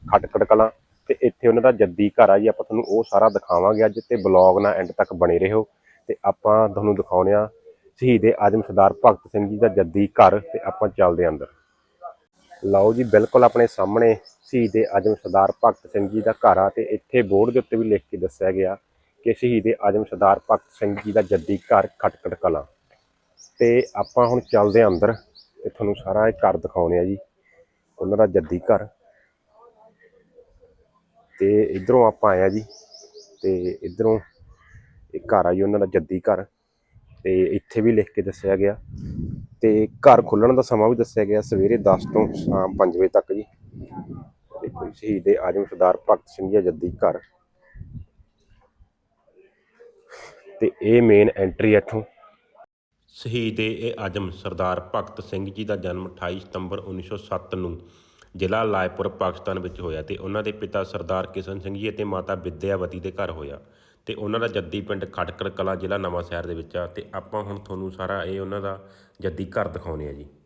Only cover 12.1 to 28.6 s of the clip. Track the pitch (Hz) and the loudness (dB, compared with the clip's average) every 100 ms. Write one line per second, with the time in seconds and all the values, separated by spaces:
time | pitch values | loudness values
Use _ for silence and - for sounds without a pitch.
12.1 | - _ _ _ - 95 98 104 117 123 | -20 _ _ _ -8 0 2 4 2 2
13.1 | 104 110 123 120 120 117 - 98 107 113 | 2 4 6 6 6 2 2 -2 2 4
14.1 | 110 - _ _ 127 113 110 107 98 98 | 2 -4 _ _ -2 0 0 0 0 0
15.1 | 107 98 95 98 - 117 98 - 107 101 | -2 0 2 2 2 0 0 -6 -4 -4
16.1 | 107 107 110 117 90 98 117 110 104 _ | -2 -2 2 4 4 2 0 -4 -6 _
17.1 | 127 104 98 113 123 120 113 113 101 _ | -2 2 2 2 0 -2 -4 0 -2 _
18.1 | 98 90 - 95 95 92 98 _ _ _ | -8 -8 -4 -4 0 -2 -4 _ _ _
19.1 | _ 117 113 123 117 107 104 101 101 107 | _ -4 0 0 0 0 0 0 0 -4
20.1 | 101 101 98 _ 107 _ - 104 101 104 | 0 2 2 _ -2 _ -6 -6 -4 -2
21.1 | 104 95 95 80 98 - 107 95 _ 104 | -2 0 -2 -2 -6 2 2 2 _ -6
22.1 | - 95 - 90 78 69 _ _ _ _ | -4 -10 -4 -4 -4 -8 _ _ _ _
23.1 | _ _ _ - _ 120 120 127 - 101 | _ _ _ -20 _ 2 2 0 -6 -4
24.1 | - 120 123 - 110 104 104 110 87 104 | 0 2 0 0 2 4 4 4 4 0
25.1 | 110 _ _ _ _ 104 _ 104 101 95 | 0 _ _ _ _ -12 _ -6 -6 -4
26.1 | 101 110 110 98 95 - 95 85 87 92 | 0 0 2 0 0 -4 -2 0 0 -2
27.1 | 98 - _ _ _ _ _ _ _ 90 | -6 -12 _ _ _ _ _ _ _ -4
28.1 | 104 107 92 78 87 | 2 2 2 -2 -8